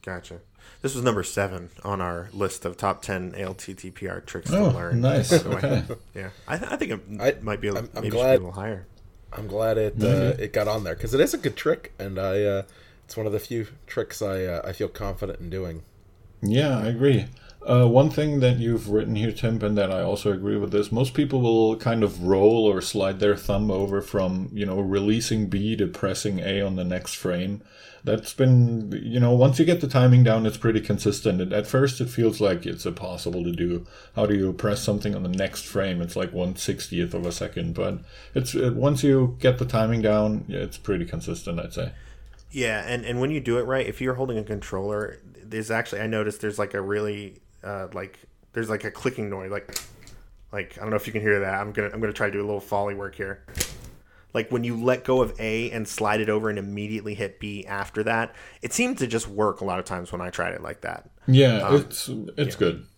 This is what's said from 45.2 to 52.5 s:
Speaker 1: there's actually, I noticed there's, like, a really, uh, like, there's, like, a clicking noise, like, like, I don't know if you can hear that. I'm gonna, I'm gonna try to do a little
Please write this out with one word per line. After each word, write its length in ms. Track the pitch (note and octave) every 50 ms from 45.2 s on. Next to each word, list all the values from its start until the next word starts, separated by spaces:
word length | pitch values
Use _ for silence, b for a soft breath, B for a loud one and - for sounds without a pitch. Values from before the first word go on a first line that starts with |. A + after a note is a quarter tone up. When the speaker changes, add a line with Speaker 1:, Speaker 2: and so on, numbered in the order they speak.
| - - - -
Speaker 1:
there's 280 | - G#2+ A2 A2 G#2+ A2
actually, 320 | A2+ A2 A#2 - - G2
I 40 | A2
noticed 360 | A2+ A2 G#2+ G#2+ G#2+ G2+ -
there's, 160 | - G#2+ G2+ G#2+
like, 160 | G#2 G2 -
a 80 | G2+
really, 580 | F#2+ G2 G#2 G#2 G#2 G#2 G#2 G2+ G#2 G2 - - _ _ _ - -
uh, 240 | G2 G2+ G2 F#2+ F2 D#2+
like, 240 | F#2 G2 G2 - - - - _ _ _ _
there's, 160 | _ A2+ A2+ G#2+
like, 160 | A2 G#2 -
a 60 | G#2+
clicking 400 | - - - C3+ A#2+ - A2 G#2
noise, 200 | G2 F#2+ F#2+ F#2+
like, 300 | G2+ F#2+ - - - - - B B B B B B B B B B - - -
like, 240 | - G2+ F#2 - -
I 60 | -
don't 80 | G#2 A2
know 60 | A2
if 100 | G#2 -
you 60 | - G#2+
can 80 | A2
hear 180 | G#2 G#2+ G#2 G2+
that. 140 | G2 F#2+ G2
I'm 180 | G2 G#2 G#2
gonna, 160 | G#2 - G#2 G2+
I'm 120 | G#2 A2
gonna 120 | A2+ G#2+
try 140 | G#2 - A2+
to 60 | G2+
do 80 | G2+ G2+
a 20 | G2+
little 140 | G#2